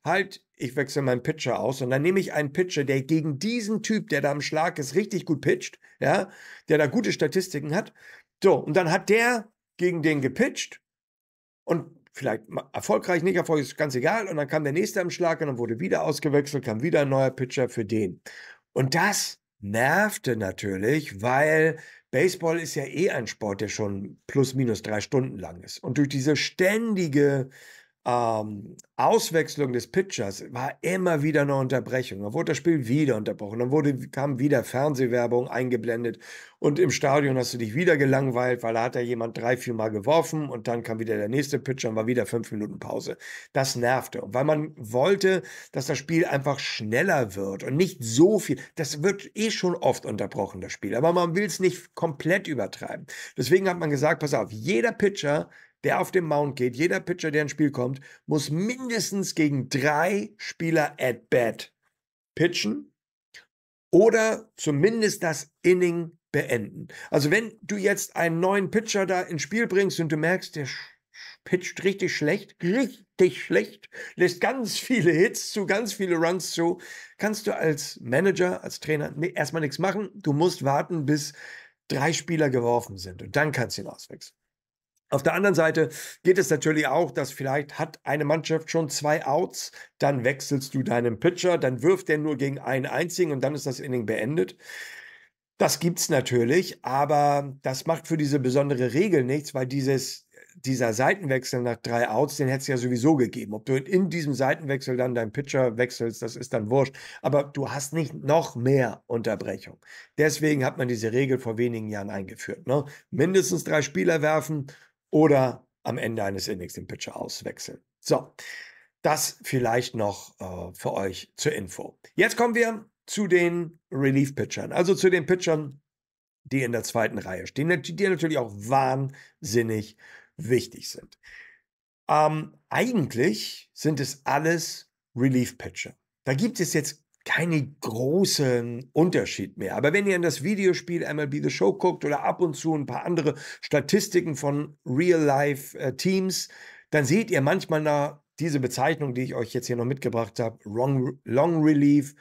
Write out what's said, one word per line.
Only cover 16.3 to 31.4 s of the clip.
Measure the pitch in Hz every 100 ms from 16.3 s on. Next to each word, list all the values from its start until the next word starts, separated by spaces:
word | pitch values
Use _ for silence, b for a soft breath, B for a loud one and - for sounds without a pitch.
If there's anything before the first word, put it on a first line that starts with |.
| 143 143 143
kam | 127 107
wieder | 160 156
ein | 139
neuer | 135 131
Pitcher | 131 127 - 123
für | -
den. | 101 110 98 82 B B B B _
Und | - 131
das | 165 196 196 - - _ _
nervte | 101 110 131 175 214 - - 110
natürlich, | 95 92 104 95 107 156 - 101
weil | 117 131 151 156 160 156 B B B
Baseball | 127 180 180 165 165
ist | 160
ja | 151 139
eh | 143 190
ein | 143 110
Sport, | - 107 98
der | 104
schon | - 104 98 98 - -
plus | 139 131
minus | 131 120 104
drei | 107 107
Stunden | - 135 131 107
lang | 82 87
ist. | - -
Und | - 127
durch | 139
diese | 135 135
ständige, | 143 - - 185 214 233 196 165 139 143 139 131 B B B B B -
ähm, | 123 117 110 107 104 - - - -
Auswechslung | 135 220 - 160 147 - 135
des | 123 -
Pitchers | 185 190 - 101 98 -
war | 120 135 -
immer | 165 185 180 160
wieder | 151 151